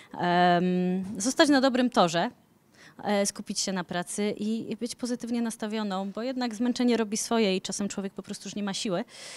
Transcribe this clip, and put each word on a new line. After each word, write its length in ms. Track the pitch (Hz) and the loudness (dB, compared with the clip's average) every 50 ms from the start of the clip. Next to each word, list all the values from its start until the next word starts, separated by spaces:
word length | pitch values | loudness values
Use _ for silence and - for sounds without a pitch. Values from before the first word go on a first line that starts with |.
| - - - - | -20 -14 -8 -2
em, 840 | 170 175 175 180 180 180 175 175 180 180 180 180 180 180 185 190 185 190 220 185 | 0 2 4 6 6 6 6 4 4 2 2 2 2 2 0 0 -2 -4 -6 -4
zostać 320 | 196 254 - - 330 277 | -2 0 4 6 6 6
na 120 | 294 269 | 6 6
dobrym 280 | 247 269 233 254 254 240 | 4 4 4 2 2 2
torze, 400 | - 233 185 170 160 170 185 247 - _ _ _ _ _ _ _ _ - - - - - - | 6 6 4 6 4 2 0 -2 -4 _ _ _ _ _ _ _ _ -20 -20 -20 -16 -8 -4
e, 220 | - 208 202 202 | 0 0 2 0
skupić 340 | 202 - - 208 - 202 - | 0 -2 -6 -8 -8 -6 -4
się 120 | - 202 | -4 -4
na 120 | 190 185 175 | -4 -4 -4
pracy 500 | - 180 175 175 - - - 208 208 - - | -4 -4 -4 -4 -4 -4 -2 -2 -2 -2 -4
i, 340 | 208 214 226 226 - - | -4 -4 -4 -4 -4 -6
i 40 | 226 - | -8 -6
być 180 | 233 233 - | -8 -8 -8
pozytywnie 460 | - - 233 247 240 - 226 240 233 | -6 -6 -6 -6 -6 -6 -4 -4 -2
nastawioną, 680 | 233 226 220 - 220 214 214 226 214 202 190 190 196 196 | -2 -4 -4 -6 -6 -6 -4 -4 -4 -2 -4 -4 -4 -6
bo 100 | 190 214 226 | -6 -6 -6
jednak 320 | 262 269 254 247 240 214 | -6 -4 -4 -4 -4 -4
zmęczenie 420 | 202 247 247 240 - 247 247 233 220 | -2 -2 -2 0 2 2 2 4 2
robi 200 | 226 208 220 208 | 0 -2 -2 -4
swoje 380 | - - 233 226 220 190 190 | -2 0 2 2 4 2 2
i 60 | 190 | 0
czasem 260 | - - 190 - 202 196 | -2 -4 -6 -4 -6 -6
człowiek 260 | - - 190 196 - | -6 -6 -8 -8 -8
po 100 | - - | -10 -12
prostu 240 | - 202 - - 202 | -12 -12 -12 -10 -10
już 60 | - | -8
nie 80 | 208 202 | -6 -4
ma 100 | 196 190 | -4 -4
siły, 300 | - - 226 175 180 240 - - - - - - | -4 -4 -2 -2 -2 -4 -6 -10 -18 -16 -16 -16